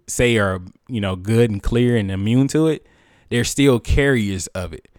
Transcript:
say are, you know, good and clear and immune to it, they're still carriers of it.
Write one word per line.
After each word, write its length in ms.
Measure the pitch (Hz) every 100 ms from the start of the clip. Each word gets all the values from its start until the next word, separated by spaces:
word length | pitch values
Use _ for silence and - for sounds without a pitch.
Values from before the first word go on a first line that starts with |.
| -
say 300 | - 123 113
are, 240 | 98 92 90 - -
you 120 | 120
know, 160 | 101 92
good 340 | 95 113 120
and 120 | 104
clear 340 | - 117 123 120
and 140 | 98
immune 380 | 95 104 123 135
to 180 | 151 160
it, 200 | 151 _ _ _ _ -
they're 140 | 117
still 360 | 113 - 139 120
carriers 640 | - - 139 127 104 95 -
of 240 | - 85
it. 140 | 78 -